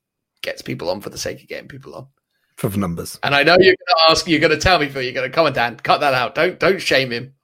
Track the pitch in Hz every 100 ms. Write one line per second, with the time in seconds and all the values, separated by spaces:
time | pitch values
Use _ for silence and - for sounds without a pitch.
0 | _ _ _ _ - - - 135 82 98
1 | - - 92 69 - 71 64 67 69 71
2 | - _ _ _ _ - 117 98 95 85
3 | 87 - 135 143 151 180 190 185 - 165
4 | 160 160 185 151 160 151 190 175 147 139
5 | 127 127 127 143 156 127 120 110 - 180
6 | 143 131 123 - 175 180 160 190 - 135
7 | 131 117 127 _